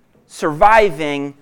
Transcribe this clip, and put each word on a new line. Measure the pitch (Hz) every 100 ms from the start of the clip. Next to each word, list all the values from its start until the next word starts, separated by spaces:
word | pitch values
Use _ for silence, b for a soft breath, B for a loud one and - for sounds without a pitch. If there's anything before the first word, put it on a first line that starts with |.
| _ _ _
surviving | - 175 151 202 226 208 151 151 143 143 139